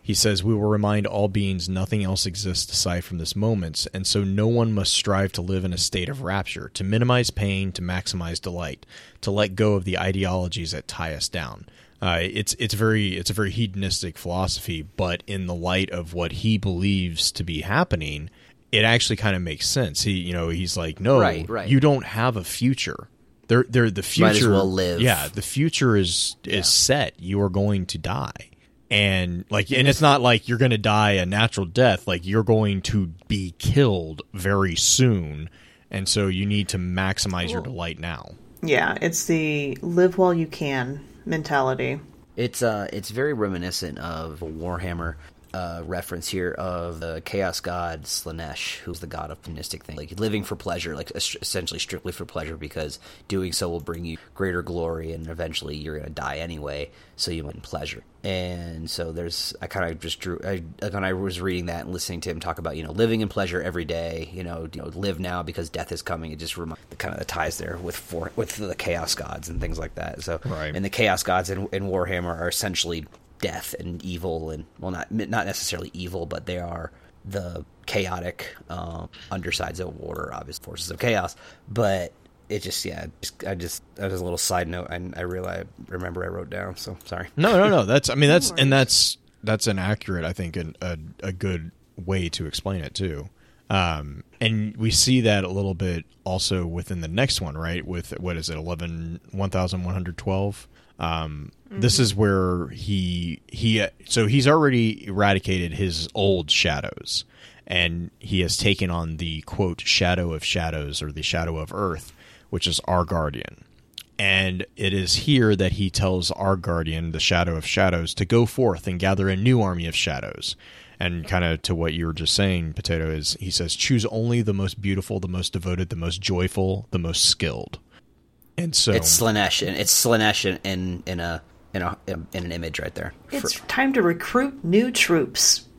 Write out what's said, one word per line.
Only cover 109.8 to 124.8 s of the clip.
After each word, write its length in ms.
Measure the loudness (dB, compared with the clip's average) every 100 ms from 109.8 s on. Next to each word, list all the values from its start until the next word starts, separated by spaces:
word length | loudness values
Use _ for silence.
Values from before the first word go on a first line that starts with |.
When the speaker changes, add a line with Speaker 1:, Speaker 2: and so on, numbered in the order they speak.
Speaker 1:
Shadow 540 | 0 2 4 2 0
of 100 | -2
Shadows, 580 | -2 -2 -2 -4 -4 -6
or 80 | -6
the 120 | -6
Shadow 340 | -2 -2 -2 -4
of 160 | -6
Earth, 380 | -2 -2 -2 -8 -20 -20 -20 _
which 180 | -2 0
is 100 | -2
our 200 | 0 0
Guardian. 600 | 2 0 -2 -4 -10 -14 -20 _ _ -20 -20 _
And 440 | 4 4 4 0 -6 -2
it 160 | 0
is 220 | 0 2
here 420 | 0 4 6 6 6
that 160 | 4
he 180 | 2 0
tells 400 | 2 2 2 0
our 240 | 0 0
Guardian, 560 | 0 2 0 0 -2 -2
the 80 | 0
Shadow 380 | 2 4 2 0
of 100 | -2
Shadows, 480 | 2 4 4 -2
to 100 | -2
go 220 | 2 4 4
forth 400 | 4 2 2 -2
and 140 | 0
gather 280 | 2 2 2
a 60 |
new 260 | 2 4 6
army 260 | 4 0 -2
of 80 | 0
shadows. 580 | 0 -2 -6 -8 -8 -8 -12 -20 -20 -4
And 260 | -2 -2 0
kinda 320 | 2 2 2
to 160 | 0
what 180 | 0 0
you 140 | 0 -2
were 60 |
just 220 | -2 0
saying, 400 | 2 4 2 0
Potato, 360 | -4 -2 0 0
is 260 | -2 -2 -4
he 100 | -2
says, 240 | -2 -2
"Choose 320 | -2 2 2 2
only 360 | 0 2 2
the 120 | 2
most 260 | 2 0 -2